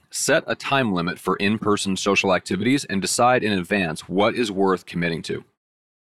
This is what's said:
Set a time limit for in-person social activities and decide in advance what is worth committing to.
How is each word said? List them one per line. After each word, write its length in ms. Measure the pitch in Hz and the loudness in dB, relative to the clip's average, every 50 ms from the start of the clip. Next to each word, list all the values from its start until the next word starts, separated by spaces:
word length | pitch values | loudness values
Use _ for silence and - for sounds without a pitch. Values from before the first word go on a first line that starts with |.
| _ _ | _ _
Set 340 | - - - - 139 165 - | -8 -4 0 2 2 2 2
a 80 | - 113 | -2 -6
time 380 | - - - 139 135 131 110 | -6 -4 -2 0 0 2 0
limit 260 | 95 87 85 90 82 - | 0 -2 -2 -4 -6 -4
for 180 | - 92 92 | -2 -2 -2
in-person 600 | - 98 101 110 107 - 107 104 101 - 98 95 | 0 0 0 0 0 0 0 0 0 0 -2 -4
social 360 | 90 - 104 98 - - 98 92 | 0 0 2 2 2 2 2 2
activities 500 | 87 - - 98 90 101 120 135 143 - | 0 0 -2 -4 0 2 0 0 0 0
and 180 | - 98 98 | -2 -4 -2
decide 400 | 92 - - - 120 123 127 123 | -2 -2 0 2 4 4 4 2
in 100 | 107 107 | 2 0
advance 560 | 104 95 87 - 104 101 92 80 78 - - - | 0 -2 0 0 0 0 0 -2 -4 -8 -8 -2
what 280 | 90 92 104 113 101 | 0 2 2 2 2
is 160 | 113 123 107 | 0 -2 -2
worth 340 | 95 92 98 95 92 87 - | 0 2 2 2 2 0 -2
committing 360 | - - 87 87 85 82 80 | -6 -4 -2 -2 -2 -2 -4
to. 220 | 90 - 117 - - _ _ _ _ _ _ _ _ _ _ _ | -6 -6 -8 -8 -10 _ _ _ _ _ _ _ _ _ _ _